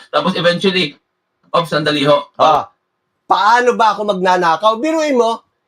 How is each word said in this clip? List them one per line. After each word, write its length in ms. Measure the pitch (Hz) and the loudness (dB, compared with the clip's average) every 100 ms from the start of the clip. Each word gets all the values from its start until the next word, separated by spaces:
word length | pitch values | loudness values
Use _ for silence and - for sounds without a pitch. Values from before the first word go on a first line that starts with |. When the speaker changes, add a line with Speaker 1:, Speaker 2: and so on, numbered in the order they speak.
| - | -6
Speaker 1:
Tapos 240 | 147 165 | -4 -2
eventually, 640 | 190 170 170 196 185 151 - _ _ _ _ _ | -2 0 0 0 -2 -4 -8 _ _ _ _ _
"Ops, 180 | 170 165 | -4 -2
sandali 380 | 151 156 147 143 | -4 -2 0 2
ho." 240 | 143 - - | 0 0 0
Speaker 2:
Ah, 320 | 147 147 117 _ _ _ _ _ - | 2 2 -2 _ _ _ _ _ -4
paano 480 | 175 202 240 247 208 | 0 2 2 2 2
ba 180 | 220 | 0
ako 140 | 202 208 | 0 -4
magnanakaw? 720 | 190 185 185 170 160 214 226 | -2 0 2 0 0 0 0
Biruin 400 | 311 320 302 254 | -2 -2 0 0
mo, 240 | 226 226 _ _ | 0 -2 _ _